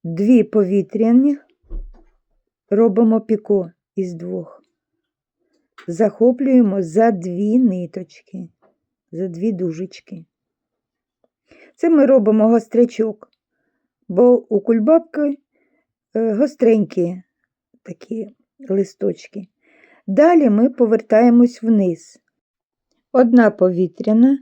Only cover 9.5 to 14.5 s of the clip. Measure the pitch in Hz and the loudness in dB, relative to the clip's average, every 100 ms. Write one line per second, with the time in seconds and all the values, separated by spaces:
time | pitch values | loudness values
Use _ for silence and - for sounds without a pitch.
9.5 | 185 180 160 185 - _ 170 165 _ _ | -6 -8 -8 -14 -16 _ -20 -20 _ _
10.5 | _ _ _ _ _ _ _ _ _ _ | _ _ _ _ _ _ _ _ _ _
11.5 | _ _ _ 339 311 269 262 208 220 220 | _ _ _ 0 2 4 2 2 0 2
12.5 | 233 226 233 240 - 220 208 _ _ _ | 0 0 -2 0 -2 -8 -8 _ _ _
13.5 | _ _ _ _ _ - 180 247 247 - | _ _ _ _ _ -8 2 2 2 0